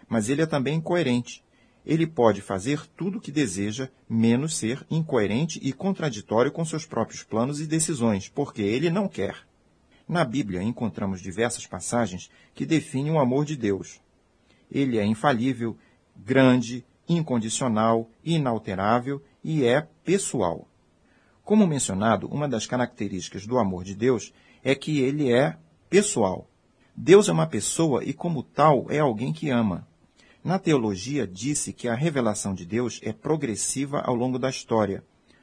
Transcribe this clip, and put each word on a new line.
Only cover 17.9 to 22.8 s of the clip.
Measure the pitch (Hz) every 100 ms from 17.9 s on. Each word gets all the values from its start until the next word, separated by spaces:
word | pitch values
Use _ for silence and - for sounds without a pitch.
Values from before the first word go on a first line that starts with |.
| 113 117 _ 156
inalterável | 165 131 110 - 95 104 120 131 139 - _
e | 156 156
é | 120 139 160 _
pessoal. | - 190 - 123 85 78 - _ _ _ _ _ _ _
Como | - 214 180
mencionado, | 139 - 95 110 101 -
uma | 139 147
das | 113 -
características | 123